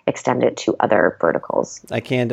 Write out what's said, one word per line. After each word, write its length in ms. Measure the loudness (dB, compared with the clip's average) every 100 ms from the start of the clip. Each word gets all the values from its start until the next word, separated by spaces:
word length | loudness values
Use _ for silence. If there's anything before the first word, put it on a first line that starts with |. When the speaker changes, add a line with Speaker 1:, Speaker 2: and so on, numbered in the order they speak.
| -4
Speaker 1:
extend 380 | -2 -2 0
it 120 | 0 0
to 180 | -2 0
other 380 | 2 4 2 2
verticals. 600 | 0 0 -2 -4 -4 -8 -8
Speaker 2:
I 80 | -8
can't, 340 | -2 -2 -2